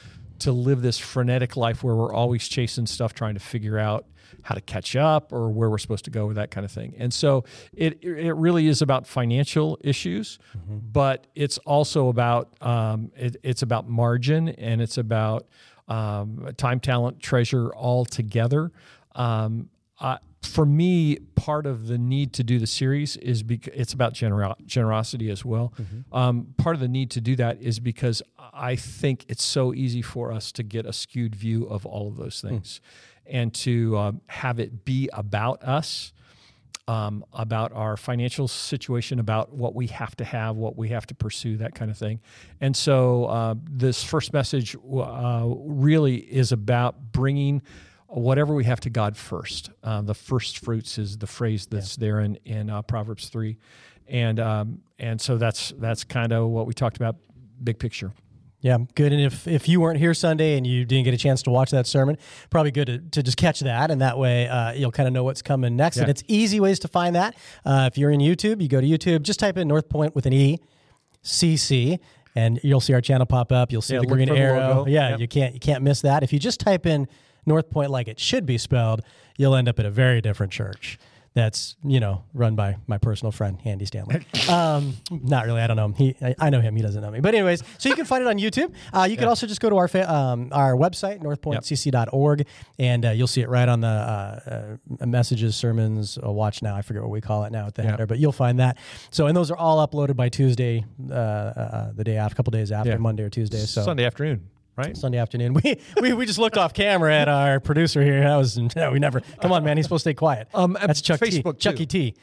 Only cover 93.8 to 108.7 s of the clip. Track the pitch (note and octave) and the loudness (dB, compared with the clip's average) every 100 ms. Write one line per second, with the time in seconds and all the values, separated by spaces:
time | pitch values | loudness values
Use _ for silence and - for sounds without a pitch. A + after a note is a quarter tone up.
93.8 | A2+ G#2+ A#2 G#2 G2+ A2 - A#2 G#2+ A2+ | 2 0 0 -4 -6 -10 -10 -10 -10 -14
94.8 | - B2+ B2 A#2+ A#2+ A#2 A2 G#2+ A#2+ A2+ | -12 -6 0 2 2 2 0 0 0 2
95.8 | A2 A2 G2+ - A2 G#2 G#2+ - A2 G2+ | 2 0 -4 -6 -4 0 0 -2 -4 -4
96.8 | - G2+ A2 G#2+ - G#2+ G#2 A2+ G#2 - | -4 -6 -4 -6 -2 -2 -2 -4 -6 -2
97.8 | G#2+ G#2+ A2 A2+ D3+ - B2 B2 B2+ B2 | 0 0 0 2 2 2 2 4 2 0
98.8 | - - - - D3 F3 D#3 E3+ E3 D#3 | -8 -20 -8 0 4 4 2 0 4 4
99.8 | D3+ D3 C#3 B2+ B2 - C3+ A#2+ B2 A#2 | 4 2 0 2 0 2 2 4 2 0
100.8 | G#2+ - C3 C3 A2 G#2 G#2 A#2 A2+ A2 | -4 -10 -8 -2 -2 -2 -4 -6 -6 -6
101.8 | G#2+ G#2+ G#2+ G#2+ G#2+ - A#2 A2 G#2 G#2+ | -6 -4 -2 0 0 0 0 0 -2 0
102.8 | A#2 A2 A2+ G#2+ G#2 A#2 G#2+ G#2+ G#2+ - | 0 0 0 0 -4 -4 -2 -2 -2 -2
103.8 | G3+ D3 A#2+ - D3+ A2+ F2+ - _ - | 0 0 0 0 -2 -2 -6 -20 _ -8
104.8 | D3 - C3+ B2 A#2 B2 A#2+ C#3+ D4 C4 | -8 -4 -2 -2 -2 -2 2 2 2 0
105.8 | - G#3 B3 A#3+ A#3+ F#3 A3+ G#3+ E3+ - | -2 0 2 2 0 0 2 2 2 2
106.8 | G#3 F#3+ D#3 D3+ D3 C#3+ C#3 C3+ - D3+ | 2 4 4 4 4 4 4 2 2 2
107.8 | E3 D3 C#3+ C#3 C#3+ D3 C3+ A2+ A#2+ | 4 4 4 6 6 6 4 2 -2